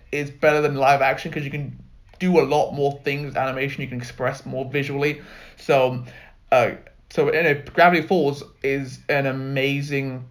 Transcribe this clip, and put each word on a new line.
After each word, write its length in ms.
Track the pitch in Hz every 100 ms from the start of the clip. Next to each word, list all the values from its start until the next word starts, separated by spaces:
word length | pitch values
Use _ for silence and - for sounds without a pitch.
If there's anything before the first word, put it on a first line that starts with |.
| -
is 180 | 147 143
better 320 | - 151 151
than 140 | 147 135
live 260 | 135 139
action 300 | 135 139 165
'cause 120 | 156
you 60 | 139
can 260 | 147 143 - - - - -
do 200 | 185 165
a 60 | 135
lot 260 | 147 135
more 260 | 143 139 -
things 220 | 143 143 143
with 100 | -
animation. 440 | 131 131 139 143
You 60 | 127
can 100 | 123
express 480 | 120 - 127 127 131
more 240 | 131 131
visually. 520 | 143 139 139 147 143 - - - -
So, 460 | - 139 127 123 - - - - -
uh, 200 | 127 107 - - _ -
so 200 | - 143
anyway, 340 | 156 165 143 -
Gravity 300 | 170 175 175 -
Falls 380 | 185 143 135 - _
is 380 | 135 139 127 - -
an 160 | 143 135
amazing 1000 | 135 135 135 139 143 143 139 135 127 -